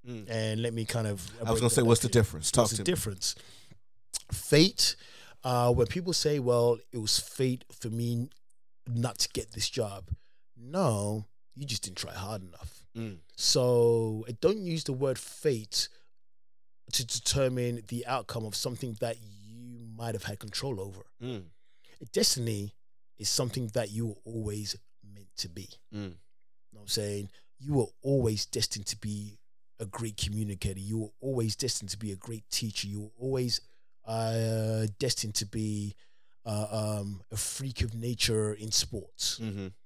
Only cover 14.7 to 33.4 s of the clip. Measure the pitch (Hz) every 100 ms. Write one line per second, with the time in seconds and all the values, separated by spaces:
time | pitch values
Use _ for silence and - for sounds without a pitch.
14.7 | 160 147 127 135 123 - - 156 120 107
15.7 | - - - - - - - - - -
16.7 | - - - 120 123 - 139 131 127 120
17.7 | 120 101 120 120 131 - 120 110 98 131
18.7 | 120 127 107 120 117 107 101 101 117 120
19.7 | 120 113 110 117 110 - 104 107 - 131
20.7 | 107 98 92 - - 120 208 170 - -
21.7 | - - - - - - 131 117 104 104
22.7 | - - - - - 104 - 127 131 117
23.7 | 120 107 107 113 101 113 113 107 104 101
24.7 | 95 - - 101 101 95 - 90 85 90
25.7 | - - 104 98 85 - - - - -
26.7 | 107 101 - 104 101 101 - - - 135
27.7 | 143 107 - 135 139 117 107 - 120 -
28.7 | 107 101 - 107 104 104 104 - - -
29.7 | - 104 - 113 101 104 104 104 95 104
30.7 | 95 98 110 107 - 135 127 113 - -
31.7 | - 98 101 107 95 - 113 - - 110
32.7 | - 101 101 107 - 131 131